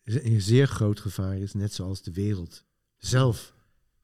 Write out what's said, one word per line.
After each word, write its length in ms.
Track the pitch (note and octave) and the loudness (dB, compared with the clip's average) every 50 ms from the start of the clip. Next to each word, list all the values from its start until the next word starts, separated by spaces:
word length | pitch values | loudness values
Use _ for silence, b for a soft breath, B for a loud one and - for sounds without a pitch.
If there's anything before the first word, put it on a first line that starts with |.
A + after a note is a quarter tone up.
| _ | _
in 380 | - A2 A2+ - A2+ A2+ G#2+ | -4 -4 -2 0 2 2 2
zeer 260 | F#2 G2 A#2 B2+ C#3 C3+ | 4 4 6 6 6 4
groot 320 | - - G#2+ G#2 G#2 - | 2 0 0 0 0 -2
gevaar 380 | - G2+ - - F#2+ F#2+ G2 F#2+ | -4 -8 -6 -4 -4 -4 -4 -4
is, 160 | G2+ G2 - | -6 -6 -4
net 200 | G2+ G2 G#2 - | -4 -4 -4 -4
zoals 280 | - F2+ F#2 F#2+ F#2+ | -6 -8 -6 -8 -8
de 100 | - - | -10 -8
wereld 520 | E2 F#2+ G2+ G#2 G#2 F#2 E2+ D#2+ - - _ _ _ _ _ _ _ _ | -6 -2 -2 -2 -2 -4 -6 -10 -14 -18 _ _ _ _ _ _ _ _
zelf 580 | - F#2+ B2 B2+ C3+ B2+ G#2 - - - _ _ _ _ _ _ _ _ _ _ | -4 0 2 4 4 2 2 -2 -6 -16 _ _ _ _ _ _ _ _ _ _